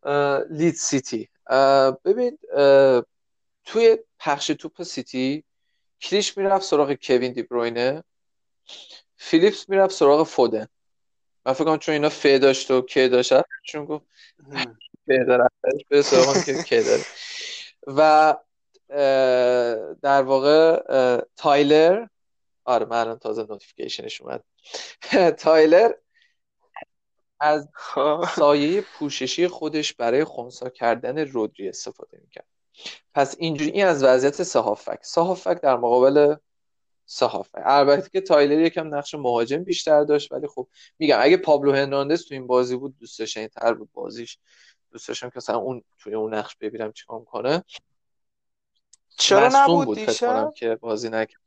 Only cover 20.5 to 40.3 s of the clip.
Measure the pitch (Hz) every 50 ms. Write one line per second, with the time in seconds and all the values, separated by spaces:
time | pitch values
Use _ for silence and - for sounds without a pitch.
20.5 | 151 156 160 165 160 - - - - 135 127 127 123 120 - _ _ - - 151
21.5 | 143 143 147 143 151 151 156 165 185 214 233 220 _ _ _ _ _ _ _ _
22.5 | _ _ _ - 127 117 113 110 117 117 117 113 113 113 _ 113 107 113 110 104
23.5 | 107 101 _ _ _ _ - - - - - - - - - - 65 64 _ _
24.5 | _ _ _ - - - - - - _ - - - 180 185 170 - - - 160
25.5 | 160 160 156 160 160 180 220 233 - - _ _ _ _ _ _ _ _ _ _
26.5 | _ _ _ _ _ - - _ _ _ _ _ _ _ _ _ _ _ 147 151
27.5 | 151 151 143 147 _ - - - - - 135 147 147 160 175 170 - - 156 147
28.5 | 143 147 143 151 175 202 202 - - - 156 147 143 - 135 127 - - 170 180
29.5 | 180 - - 156 151 156 151 - - _ 120 117 120 135 156 151 - - 117 123
30.5 | 123 - 123 127 - _ 120 117 113 113 120 123 135 156 156 139 135 120 110 107
31.5 | _ - 98 95 - - - - - _ - _ - _ _ _ _ - - _
32.5 | _ _ _ _ _ _ - - - - _ _ _ 147 143 135 - - 170 165
33.5 | 156 143 151 151 - 196 202 185 170 143 135 131 127 127 131 139 147 - 180 170
34.5 | - 131 110 117 104 - - - - - _ - - - 165 185 185 175 - -
35.5 | 175 - - 143 131 120 120 117 120 127 127 135 139 147 147 147 151 147 _ _
36.5 | _ _ _ _ _ _ _ _ _ _ _ _ - - 131 117 101 95 98 _
37.5 | _ - - - 135 143 139 139 143 143 190 - _ 190 190 - 175 147 143 143
38.5 | 147 156 165 165 - 175 160 160 151 143 143 - - 151 143 123 120 120 120 120
39.5 | 139 160 180 190 175 - - - 156 147 147 147 147 147 147 -